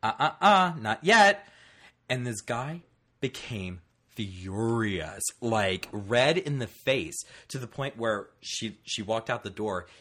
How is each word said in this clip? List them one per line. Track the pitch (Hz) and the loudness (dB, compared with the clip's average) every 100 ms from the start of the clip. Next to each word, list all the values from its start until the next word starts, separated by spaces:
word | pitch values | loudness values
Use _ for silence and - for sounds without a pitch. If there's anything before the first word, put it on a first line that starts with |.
Uh, | 113 - | -2 0
uh, | 147 - | -2 4
uh, | 196 196 180 160 | 6 6 4 0
not | 110 110 | -4 -2
yet. | 170 220 202 202 - - - - - _ _ | 4 8 8 6 -4 -20 -20 -20 -20 _ _
And | 127 123 | -4 -4
this | 110 | -6
guy | - 120 135 170 _ _ _ _ | -6 -6 -4 -10 _ _ _ _
became | 135 - - 110 92 90 _ _ _ | -6 -6 -8 -8 -6 -10 _ _ _
furious, | - 101 92 92 98 113 117 110 92 78 98 - - | -8 -8 -8 -8 -2 0 2 0 -2 -6 -8 -8 -6
like, | 120 113 98 92 - | 0 2 2 0 -4
red | 104 98 120 135 170 | -10 0 4 4 2
in | 151 143 | -2 -4
the | 117 | -6
face, | - - 135 82 - - - - | -4 0 0 -2 -10 -14 -18 -12
to | 135 | -10
the | 120 | -10
point | - 139 113 | -8 -8 -2
where | 113 104 95 _ | -2 -2 -4 _
she, | - - 113 - | -12 -8 -8 -10
she | - - | -10 -8
walked | 101 113 - | -2 -4 -2
out | 117 | -4
the | 101 | -6
door. | 95 107 92 - - | -4 -2 -4 -6 -20